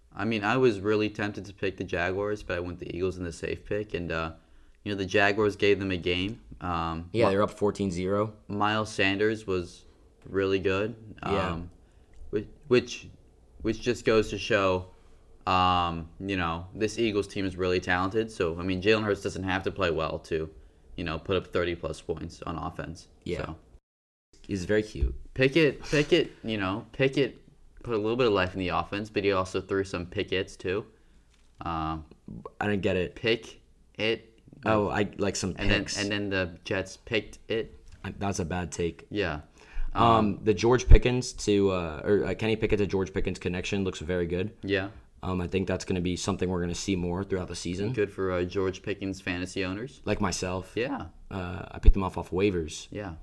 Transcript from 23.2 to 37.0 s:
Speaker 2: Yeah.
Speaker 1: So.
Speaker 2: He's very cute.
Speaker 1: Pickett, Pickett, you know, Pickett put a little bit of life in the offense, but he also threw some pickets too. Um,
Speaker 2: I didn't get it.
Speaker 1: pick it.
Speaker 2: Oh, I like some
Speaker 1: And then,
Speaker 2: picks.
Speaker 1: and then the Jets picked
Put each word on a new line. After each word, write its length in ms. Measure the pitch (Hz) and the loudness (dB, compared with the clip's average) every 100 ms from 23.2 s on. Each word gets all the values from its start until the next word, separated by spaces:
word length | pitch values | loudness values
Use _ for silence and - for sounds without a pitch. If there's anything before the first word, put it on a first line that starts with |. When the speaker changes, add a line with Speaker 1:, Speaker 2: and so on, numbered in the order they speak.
Speaker 2:
Yeah. 140 | - 85 - | -8 -6 -6
Speaker 1:
So. 100 | 80 - - _ _ _ _ _ - - | -10 -18 -20 _ _ _ _ _ -20 -8
Speaker 2:
He's 160 | 98 | -6
very 180 | 87 107 | 0 0
cute. 320 | 107 - - - - | 0 -2 -2 -2 -10
Speaker 1:
Pickett, 500 | - 135 165 147 - | 2 4 6 4 2
Pickett, 480 | - 151 151 165 - - | -2 0 4 2 2 -6
you 160 | 113 107 | -6 -2
know, 260 | 95 104 - | -2 -4 -8
Pickett 440 | - 135 143 123 - - - - - | 0 0 2 0 -2 -20 -20 -20 -16
put 120 | 120 | -4
a 20 | 110 | 0
little 200 | 107 123 | 0 2
bit 100 | 123 | 4
of 60 | |
life 180 | 98 90 | 4 2
in 80 | 95 | 0
the 80 | 87 | -2
offense, 400 | 85 - 101 107 | -2 -2 -6 -4
but 160 | - | 0
he 80 | 98 | 2
also 260 | 95 92 95 | 2 0 -4
threw 240 | 92 95 | -2 -2
some 200 | 95 90 | -2 -6
pickets 500 | 87 101 90 95 98 - | -4 -4 -2 -2 -4 -6
too. 280 | 92 98 - _ _ - _ _ _ - | -4 -4 -6 _ _ -20 _ _ _ -12
Um, 420 | 82 82 80 78 76 - - 57 - - | -6 -4 -4 -6 -10 -20 -16 -14 -16 -4
Speaker 2:
I 60 | 104 | -2
didn't 160 | 101 | 0
get 140 | 98 92 | 0 0
it. 180 | 87 | -2
Speaker 1:
pick 460 | - 117 120 - - _ _ _ - | -2 -2 -2 -4 -20 _ _ _ -4
it. 400 | 110 113 - _ - - 113 | -2 -2 -8 _ -20 -6 0
Speaker 2:
Oh, 220 | 110 101 | 2 2
I 180 | 78 98 - | 0 -2 0
like 200 | 98 95 | -2 -2
some 180 | 95 87 | -4 0
Speaker 1:
And 140 | 101 | 2
then, 100 | 104 | 2
Speaker 2:
picks. 160 | 95 101 | 0 -4
Speaker 1:
and 120 | 101 | -2
then 160 | 101 101 | -2 -2
the 300 | 95 90 87 | -2 -2 -6
Jets 340 | - 98 92 | -4 -4 -4
picked 400 | - | -12